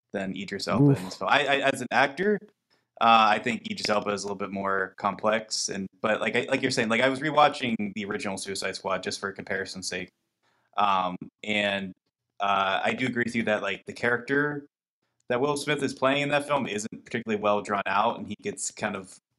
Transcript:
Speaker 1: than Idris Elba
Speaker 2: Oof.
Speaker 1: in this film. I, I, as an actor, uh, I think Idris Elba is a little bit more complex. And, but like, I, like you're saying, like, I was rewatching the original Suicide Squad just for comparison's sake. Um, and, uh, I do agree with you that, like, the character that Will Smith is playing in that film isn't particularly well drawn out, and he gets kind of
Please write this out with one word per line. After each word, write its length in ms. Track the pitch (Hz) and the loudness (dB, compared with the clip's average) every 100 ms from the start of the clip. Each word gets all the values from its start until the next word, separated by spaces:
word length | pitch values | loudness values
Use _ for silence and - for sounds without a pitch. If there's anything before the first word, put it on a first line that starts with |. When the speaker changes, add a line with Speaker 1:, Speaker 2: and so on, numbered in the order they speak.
| _ | _
Speaker 1:
than 200 | 101 95 | -8 -6
Idris 320 | 92 98 - - | -6 -8 -6 0
Elba 260 | 113 143 | 4 6
Speaker 2:
Oof. 60 | 131 | 4
Speaker 1:
in 60 | |
this 120 | 92 - | 0 -6
film. 120 | 98 | 2
I, 160 | 131 139 | 2 4
I, 80 | 139 139 | 2 2
as 140 | 113 | 0
an 60 | 120 | 0
actor, 480 | 113 139 139 196 202 - _ _ _ _ - | 2 2 2 0 0 -2 _ _ _ _ 2
uh, 260 | 113 113 110 | 6 8 8
I 100 | 110 | 4
think 320 | 117 110 107 | 0 -4 -6
Idris 200 | 101 - | -6 0
Elba 220 | 104 101 | 0 0
is 120 | 101 | -4
a 20 | 98 | -4
little 120 | 98 | -6
bit 120 | 101 | -6
more 440 | 98 98 98 92 - | -4 -2 -2 -2 -4
complex. 720 | 101 95 107 113 - - - | -4 -2 0 0 -2 -6 -4
And, 180 | 98 95 _ | -4 -8 _
but 220 | 110 107 | -2 0
like, 120 | 113 | 0
I, 120 | 120 120 | 0 2
like 140 | 135 | 2
you're 80 | 131 | 2
saying, 180 | 131 110 | 2 2
like, 140 | 113 | 4
I 80 | 131 | 2
was 100 | 131 | 2
rewatching 720 | 156 147 147 143 123 113 104 | 0 4 4 4 -4 -2 -4
the 120 | 104 98 | -6 -6
original 320 | 104 104 95 | -4 -4 -6
Suicide 360 | 98 95 98 95 | -6 -6 -6 -6
Squad 260 | 98 92 | -4 -4
just 180 | 101 - | -4 -6
for 100 | 98 | -6
comparison's 540 | 95 90 95 92 95 - | -8 -6 -6 -6 -8 -8
sake. 220 | 92 90 _ _ _ _ _ _ - | -8 -10 _ _ _ _ _ _ 0
Um, 380 | 101 95 92 90 - _ | 2 4 0 -4 -12 _
and, 480 | 104 104 101 98 95 - _ _ _ - | -2 0 2 0 -4 -12 _ _ _ -4
uh, 400 | 101 98 95 95 | 0 2 2 0
I 120 | 110 | 0
do 100 | 113 | 0
agree 200 | 127 120 117 | -2 -2 -2
with 100 | 117 | -2
you 60 | |
that, 180 | 113 104 | 0 0
like, 240 | 98 95 | -2 -6
the 80 | - | -10
character 720 | 113 120 120 120 139 147 147 143 _ _ _ _ _ - | -4 0 0 0 0 0 -4 -10 _ _ _ _ _ -4
that 100 | 123 | 0
Will 200 | 143 143 | 0 -2
Smith 240 | 143 147 | -2 -2
is 100 | 139 | -2
playing 300 | - 131 143 | 0 0 2
in 80 | 143 | 2
that 160 | 147 143 | 0 0
film 200 | 143 117 | -2 0
isn't 380 | 147 214 - | -4 -6 -10
particularly 340 | - 120 113 104 | -8 -8 -2 0
well 200 | 104 104 | 2 2
drawn 220 | 101 101 | 0 -2
out, 340 | 98 98 113 - | 0 2 2 0
and 80 | 110 | -8
he 100 | 107 | -10
gets 280 | 104 95 - | -10 -8 -8
kind 260 | - 110 98 | -6 -6 -6
of 180 | 92 - _ | -10 -18 _